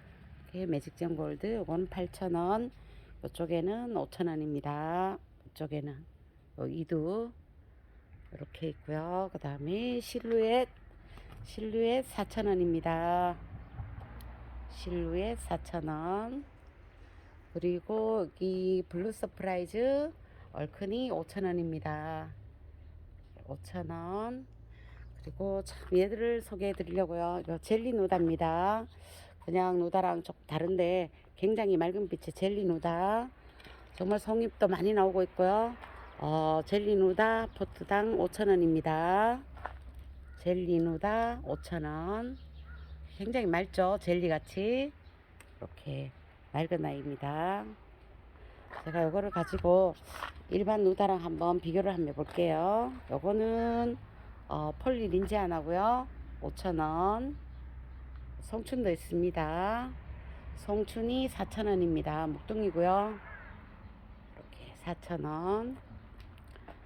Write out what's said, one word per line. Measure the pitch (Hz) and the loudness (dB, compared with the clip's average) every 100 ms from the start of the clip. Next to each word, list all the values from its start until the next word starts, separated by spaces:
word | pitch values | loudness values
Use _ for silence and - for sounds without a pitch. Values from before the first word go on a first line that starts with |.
| - - - - - | -20 -20 -20 -20 -12
이렇게 | 175 185 | -6 -2
매직잼 | 151 151 - 170 160 | -2 -2 -4 -2 -2
골드 | 151 147 202 226 | -4 -4 -2 -2
요건 | 170 165 185 | -2 -2 -2
팔천 | - 175 - 185 | -2 -6 -4 -2
원, | 170 175 214 240 - - - - - | 2 2 2 -2 -8 -20 -20 -20 -12
이쪽에는 | - - 165 170 175 220 240 208 | -10 -4 0 0 0 -2 -2 -2
오천 | 143 - 175 | -2 -2 -2
원입니다. | 156 151 143 147 143 156 175 190 196 - - - | -2 -2 -2 -2 -2 0 2 0 -2 -12 -20 -18
이쪽에는 | - 156 151 143 139 160 - - - - - | -8 -6 -4 -6 -10 -14 -20 -20 -20 -18 -8
요 | 131 | -6
이두 | 151 156 160 160 208 233 - - - - - - - - - - | -4 -2 0 0 -2 -4 -10 -20 -20 -20 -20 -20 -20 -20 -20 -18
이렇게 | - 147 - 160 | -14 -14 -8 -6
있고요. | 147 - 156 165 180 190 | -6 -6 -6 -2 -2 -4
그 | 170 | -6
다음에 | 143 139 143 196 247 247 | -8 -6 -4 -2 -2 -4
실루엣, | 226 240 226 226 220 240 254 - - - - - - - | -4 -6 0 2 4 4 2 -4 -20 -20 -20 -18 -18 -16
실루엣 | - - 214 220 226 254 254 | -14 -8 -4 2 2 2 0
사천 | - 196 - 208 | -4 -4 0 2
원입니다. | 185 175 165 165 165 170 175 180 170 - - - - - - - - - - - - - | 4 4 2 2 2 2 4 2 0 -8 -14 -14 -12 -12 -12 -14 -14 -14 -14 -14 -12 -12
실루엣 | - 180 175 170 175 208 233 | -10 -4 -2 0 0 0 -2
사천 | - 170 - 175 156 | -4 -4 -4 -4 -4
원. | 156 170 196 226 269 285 - - - - - - - - - - | -2 -2 -2 -2 -6 -10 -18 -20 -20 -20 -20 -20 -20 -20 -20 -12
그리고 | 170 175 175 - 220 220 220 165 | -2 0 0 0 0 2 2 0
여기 | - 185 185 185 185 180 | -2 -2 0 2 2 0
블루 | 175 202 | -2 -4
서프라이즈 | 214 220 - 190 185 180 214 254 277 302 - - - - | -4 -6 -4 -2 -2 -2 0 2 2 0 -6 -20 -20 -12
얼큰이 | - 151 - 196 226 254 | -8 -6 -6 -4 -2 -2
오천 | 170 165 - | -2 -4 -2
원입니다. | 190 175 170 160 156 151 156 156 156 - - - - - - - - - - - - | 0 0 -2 -4 -4 -4 -4 -6 -8 -12 -16 -18 -20 -20 -20 -20 -20 -20 -20 -18 -12
오천 | 139 - 180 165 | -12 -8 -8 -8
원. | 165 170 196 226 254 262 - - - - - - - | -8 -6 -6 -6 -8 -12 -18 -20 -20 -18 -18 -18 -16
그리고 | - - 196 196 | -14 -6 -2 -2
참 | 190 - - 185 | -4 -10 4 6
얘들을 | 196 214 233 233 | 6 2 0 0
소개해 | 220 190 202 | -2 -4 -2
드리려고요. | 196 175 175 175 170 170 175 | -2 -2 0 0 2 0 -2
이거 | 165 165 | -4 -4
젤리 | - 220 233 | 0 0 2
누다입니다. | 233 190 185 165 165 165 165 185 220 233 - - - - - | 2 4 4 4 4 2 4 2 2 -2 -14 -20 -20 -20 -14
그냥 | - 180 185 180 | -2 2 4 2
누다랑 | 170 190 185 170 | 2 2 2 0
좀 | 170 - - | -4 -12 -4
다른데 | 156 170 185 175 185 165 - - - | 0 2 4 4 4 0 -6 -20 0
굉장히 | 190 220 208 180 | 2 4 4 4
맑은 | 170 185 196 | 4 2 -2
빛의 | 160 - | -4 -8
젤리 | - 190 202 | -2 0 2
누다. | 185 165 165 170 190 220 254 - - - - - - | 0 2 0 2 2 2 0 -8 -20 -20 -20 -20 -14
정말 | - 185 208 | -4 0 0
성잎도 | 208 220 233 - 202 | 2 0 0 4 4
많이 | 175 185 | 6 4
나오고 | 214 190 185 | 6 6 6
있고요. | 185 - 180 208 233 240 - - - - | 2 4 6 6 2 -2 -14 -16 -16 -4
어, | 147 156 156 156 | 0 2 4 4
젤리 | 160 208 208 202 | 4 2 4 6
누다 | 190 185 220 226 226 | 6 6 4 4 0
포트당 | - 190 - - 202 214 453 | -4 -6 -6 0 2 4 2
오천 | 175 - 208 | 2 2 6
원입니다. | 185 170 160 156 160 170 190 220 254 277 - - - - - - - - - | 8 8 4 4 2 4 6 4 2 -4 -12 -12 -12 -16 -16 -16 -16 -16 -6
젤리 | 175 180 175 170 | 0 0 2 4
누다 | 165 160 202 220 233 240 | 4 2 0 2 0 -2
오천 | - 147 - 170 | -4 -6 -4 -4
원. | 151 151 170 214 247 269 - - - - - - - - | -4 -4 -4 -4 -4 -10 -14 -16 -14 -14 -14 -14 -14 -8
굉장히 | 208 247 208 | -2 0 2
맑죠? | 170 185 - 185 196 | 2 2 2 4 4
젤리같이. | - 175 175 156 - - 208 254 277 - - - - - - - | 2 2 4 0 -2 -2 0 2 0 -6 -20 -20 -20 -20 -20 -14
이렇게 | - - - 135 135 - - - - | -14 -12 -8 -8 -8 -12 -20 -20 -4
맑은 | 143 165 170 | -2 2 0
아이입니다. | 156 143 139 139 143 151 175 196 214 214 - - - - - - - - - - | 0 -4 -6 -4 -4 0 0 -2 -4 -12 -20 -20 -20 -20 -20 -20 -20 -20 -16 -12
제가 | - 165 | -4 2
요거를 | 160 180 202 | 2 2 0
가지고 | 175 170 - 175 180 185 160 - - - - - | 0 0 2 6 8 8 2 -10 -10 -10 -10 -2
일반 | 180 202 214 | 0 2 4
누다랑 | 196 190 202 185 | 6 6 4 2
한번 | 170 160 170 180 | 0 0 2 2
비교를 | 165 170 196 | 2 2 2
한번 | 180 151 | 2 -2
해볼게요. | 139 147 - 170 156 175 214 247 254 - | -2 -4 2 2 4 4 2 0 -4 -4
요거는, | 139 165 214 220 226 233 233 240 240 - - - - - | -2 2 2 2 2 2 2 0 -2 -10 -18 -18 -16 -6
어, | 147 151 - | -2 -2 -2
폴리 | 262 254 214 | 0 0 2
린지 | 180 190 | 2 2
하나고요. | 208 185 165 151 175 208 247 262 - - - | 0 0 0 0 2 4 2 0 -10 -14 -8
오천 | 143 - 190 165 | -8 -4 -2 0
원. | 156 160 185 220 269 294 - - - - - - - - - - | 2 2 2 2 -2 -8 -12 -14 -14 -14 -14 -14 -14 -14 -12 -12
성춘도 | - 220 220 254 208 | -8 -6 -4 0 2
있습니다. | 165 - 175 175 170 156 165 196 226 254 - - - - - - - | 2 0 2 2 2 0 0 0 0 -4 -8 -12 -12 -12 -14 -12 -10
성춘이 | - 208 208 233 226 254 262 | -2 0 0 -2 0 0 0
사천 | - 190 - 208 | -2 -4 -2 2
원입니다. | 190 175 156 151 151 160 | 4 4 2 0 0 -2
묵둥이고요. | 147 - 214 208 160 175 190 208 208 - - - - - - - - - - - | -4 -4 -2 0 4 4 4 2 -4 -12 -16 -16 -18 -18 -18 -18 -18 -20 -20 -20
이렇게 | - - - - - | -20 -18 -18 -18 -12
사천 | - 170 - 170 | -10 -8 -6 -6
원. | 147 156 175 208 233 262 - - - - - - - - - - | -4 -4 0 -2 -2 -8 -12 -18 -18 -18 -18 -18 -18 -18 -18 -18